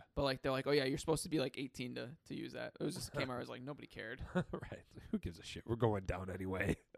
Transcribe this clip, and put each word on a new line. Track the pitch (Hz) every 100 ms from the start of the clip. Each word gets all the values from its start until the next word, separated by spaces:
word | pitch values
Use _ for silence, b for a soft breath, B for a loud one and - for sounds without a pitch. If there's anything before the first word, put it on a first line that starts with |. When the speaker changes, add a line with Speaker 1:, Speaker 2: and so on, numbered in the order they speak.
| -
Speaker 1:
But, | -
like, | 139 131
they're | 139
like, | 131 143
"Oh, |
yeah, | 143
you're | 131 151
supposed | - 151
to | 180
be, | 156
like, | 139 -
eighteen | 131 - 123 123
to, | 120 160 -
to |
use | 117 117
that." | 123 120 -
It |
was | 151
just, | - -
Kmart | 143 131 123
was | 123
like, | 120
nobody | 131 135 113
cared. | - 107 131 -
Speaker 2:
<laughs> |
Right. | 185 - 180 - - - - -
Who | 214
gives | 95 -
a |
shit? | - - -
We're | 117
going | 117 101
down | 95 90 92
anyway. | 92 95 95 98 -
<laughs> | _